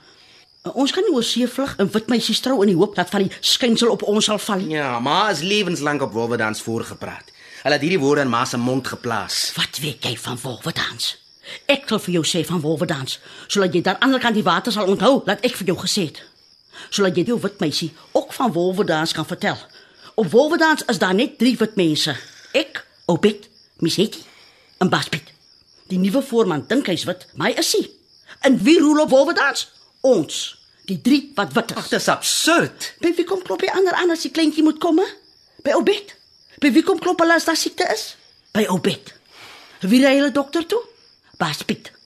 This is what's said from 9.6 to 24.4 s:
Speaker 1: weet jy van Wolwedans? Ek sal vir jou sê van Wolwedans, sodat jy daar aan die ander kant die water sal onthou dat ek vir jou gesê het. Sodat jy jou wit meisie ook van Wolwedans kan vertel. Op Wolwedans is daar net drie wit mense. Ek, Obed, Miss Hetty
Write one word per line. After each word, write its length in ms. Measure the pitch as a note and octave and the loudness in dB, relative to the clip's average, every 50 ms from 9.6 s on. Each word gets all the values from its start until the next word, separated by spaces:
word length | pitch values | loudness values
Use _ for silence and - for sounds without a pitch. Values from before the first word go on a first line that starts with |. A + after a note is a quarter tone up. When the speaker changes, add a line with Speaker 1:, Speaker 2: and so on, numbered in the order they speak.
| E3 - - A2+ | -6 -6 -6 -8
Speaker 1:
weet 240 | C#3+ D3+ C3 - - | -8 -8 -8 -6 -6
jy 120 | - A#2+ | -8 -8
van 220 | A2+ - B2 B2 A#2+ - | -6 -8 -10 -10 -8 -8
Wolwedans? 720 | C3 A#2+ - - D#3+ E3+ - - - A#2 A2+ - - - - _ _ _ _ _ - - - - | -10 -10 -8 -8 -8 -6 -6 -6 -6 -6 -8 -8 -8 -8 -10 _ _ _ _ _ -18 -18 -14 -2
Ek 220 | - C#4 C#4 C#4 - | -2 -2 -2 -2 -4
sal 100 | A3 G3 | -4 -4
vir 160 | - - F3 | -4 -4 -4
jou 100 | E3+ D3+ | -2 -2
sê 200 | - - F3+ D3+ | -2 -2 -2 -4
van 140 | - F3 F3+ | -4 -4 -4
Wolwedans, 580 | C#3 D3+ E3 C3+ F3+ D#3+ E3 C#3 - - - - - - - - - - | -2 -2 -2 -2 -2 -4 -4 -6 -6 -10 -10 -12 -14 -20 -20 -20 -12 -6
sodat 260 | - - F#3+ F#3 - | -2 0 0 2 0
jy 80 | F3+ - | 0 0
daar 120 | F#3+ G3+ | 0 0
aan 40 | - | 0
die 60 | - | 0
ander 140 | C4 C4+ B3 | 0 0 2
kant 140 | B3+ A#3+ A3 | 0 0 0
die 80 | G#3+ F3 | 2 2
water 280 | F#3 E3 F3+ F#3+ B3 G3+ | 2 0 0 0 -2 -4
sal 140 | G#3 G#3+ | -2 0
onthou 360 | F#3 G3 F3 F#3 A#3+ C#4 A#3 - | 0 0 4 4 4 4 4 2
dat 160 | F3+ G3+ G3+ - | 0 -2 0 -2
ek 140 | B3 B3 | -2 -2
vir 100 | - G3 | -2 -2
jou 100 | G3 F3 - | -2 -2 -2
gesê 260 | - F#3 - G#3+ F#3 | -2 -4 -2 -2 -4
het. 160 | C#3+ - - - - _ _ _ _ _ _ _ _ - - - - | -4 -6 -12 -20 -20 _ _ _ _ _ _ _ _ -20 -20 -16 -8
Sodat 260 | - - G3+ F#3 E3+ | -2 0 0 2 2
jy 80 | F3+ E3+ | 0 0
jou 160 | - A#3+ G#3+ | 0 0 -2
wit 180 | B2+ G3+ - - | -2 -4 -4 -2
meisie 320 | F3+ D3+ D3 - F3 D3+ - - - - _ | -4 -2 -2 -4 -6 -6 -8 -12 -20 -2 _
ook 200 | - - - - | -2 -2 -2 -4
van 200 | - C#4 A#3 D#3+ | 0 0 0 2
Wolwedans 600 | E3+ F3 F#3 F#3 F3+ G#3 E3+ E3 D#3 D#3+ E3 - | 2 0 0 0 0 0 0 0 0 0 -2 -4
kan 140 | E3 D3+ | -6 -6
vertel. 320 | - F3+ - - G3 C#3+ A2 - - - - - _ _ _ - - - | -6 -8 -4 -4 -4 -4 -4 -10 -18 -20 -20 -20 _ _ _ -20 -8 -4
Op 160 | - A3 D#3 | -2 -2 4
Wolwedans 540 | D#3 A3+ C#4+ D4+ E4+ - D#4+ D#4+ D#4 D4+ - | 4 4 4 6 4 4 4 4 2 2 0
is 120 | - A#3+ E3 | -4 -2 0
daar 160 | G#3+ F#3 F#3 | 0 0 2
net 240 | G3 C4 D#4+ - - | 2 0 0 0 0
drie 180 | A3+ C4 A#3+ | 2 2 2
wit 180 | - A3 G#3+ - | 2 0 -2 0
mense. 380 | G3 F3+ D#3+ D3+ C#3+ - D#3 C#3 A#2+ - - - - - - - | 0 0 2 2 0 -2 -4 -4 -6 -10 -16 -20 -20 -20 -4 -2
Ek, 320 | F3+ - - - - - _ _ _ _ | -2 -2 -2 -8 -14 -16 _ _ _ _
Obed, 420 | - F3 - - G#3 - - - - _ _ _ _ _ _ | -2 0 2 2 2 0 0 -8 -20 _ _ _ _ _ _
Miss 180 | F3 E3 - | -2 -2 0
Hetty 260 | - G3 A3 - - - - - - | 0 0 0 -2 -10 -18 -20 -20 -20